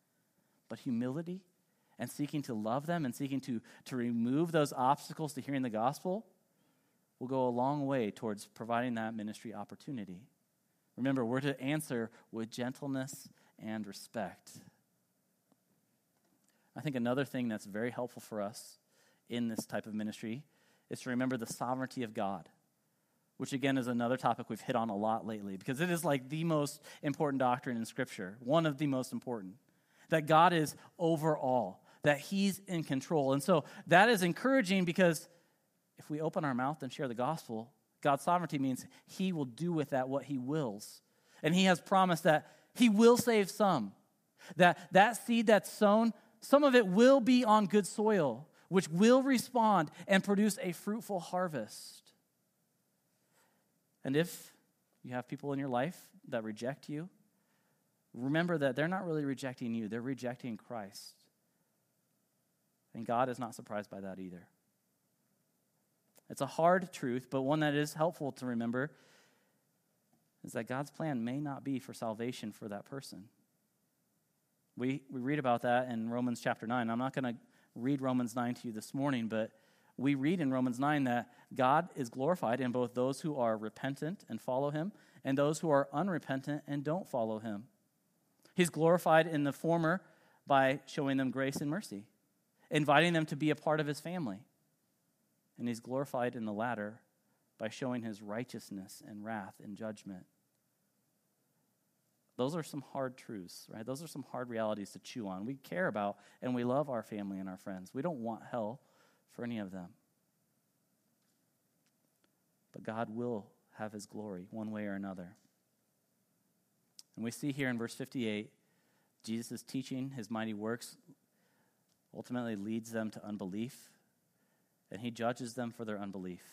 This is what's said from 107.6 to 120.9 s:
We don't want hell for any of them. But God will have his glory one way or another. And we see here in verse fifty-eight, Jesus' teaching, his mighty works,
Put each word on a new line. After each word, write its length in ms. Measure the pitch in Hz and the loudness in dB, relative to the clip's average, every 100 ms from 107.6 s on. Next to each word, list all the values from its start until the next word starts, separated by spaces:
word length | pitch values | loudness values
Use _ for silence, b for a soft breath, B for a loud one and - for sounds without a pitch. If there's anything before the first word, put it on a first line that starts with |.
| 101 92 92 | -12 -12 -10
We 80 | 127 | -6
don't 160 | 170 135 | -4 -4
want 240 | 113 107 - | -6 -8 -6
hell 300 | 123 104 131 b b b b _ | -6 -4 -8 b b b b _
for 140 | - | -10
any 140 | 120 113 | -6 -6
of 120 | 95 | -6
them. 180 | 92 90 _ _ _ _ _ _ _ _ _ _ _ _ _ _ _ _ _ _ _ _ _ _ _ _ _ _ _ _ | -10 -14 _ _ _ _ _ _ _ _ _ _ _ _ _ _ _ _ _ _ _ _ _ _ _ _ _ _ _ _
But 100 | - | -14
God 260 | 104 110 113 | -8 -6 -4
will 380 | 110 120 107 107 _ _ - | -4 -4 -6 -8 _ _ -12
have 160 | 107 | -12
his 100 | 107 | -12
glory 400 | 98 107 104 90 95 | -14 -12 -10 -12 -12
one 200 | 110 107 | -10 -8
way 140 | 107 | -8
or 80 | 104 | -6
another. 440 | 98 98 92 87 - _ _ _ _ _ _ _ _ _ _ _ _ _ _ _ _ - | -8 -8 -10 -14 -18 _ _ _ _ _ _ _ _ _ _ _ _ _ _ _ _ -18
And 100 | - | -10
we 60 | 113 | -8
see 220 | - 147 | -6 -6
here 180 | 135 131 | -2 -2
in 80 | 117 | -2
verse 160 | 117 | -6
fifty-eight, 560 | - 131 139 110 104 107 _ _ _ _ _ _ _ | -8 -8 -4 -2 -2 -6 _ _ _ _ _ _ _
Jesus' 380 | - 113 120 123 | -8 -6 -6 -12
teaching, 480 | - 135 127 131 135 | -8 -8 -6 -6 -8
his 200 | 135 101 | -8 -6
mighty 220 | 113 110 | -4 -4
works, 460 | 104 110 120 - | -4 -4 -6 -8